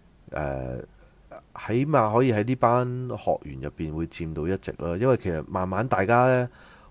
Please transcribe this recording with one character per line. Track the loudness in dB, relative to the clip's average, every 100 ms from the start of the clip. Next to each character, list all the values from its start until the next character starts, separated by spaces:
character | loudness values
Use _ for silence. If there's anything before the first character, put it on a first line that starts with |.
| _ _ -10
呃， | -6 -4 -4 -6 -8 -12 -20 -20 -20 -20 -20 _ -16 -2
起 | 0 2
碼 | 4 4
可 | 4
以 | 4
喺 | 4
呢 | 0 2
班 | 4 4 2 -4 -6 -6
學 | -2 -2
員 | -4 -8
入 | -10
邊 | -6 -6
會 | -4 -6
佔 | -6 -6
到 | -4 -2
一 | -4
席 | -6 -6
啦。 | -4 0
因 | 2
為 | 2
其 | 0
實 | -6 -4
慢 | -4 -2
慢 | -2 0
大 | 0
家 | 4 4 6
呢， | 4 0 -8 -20 -20 -20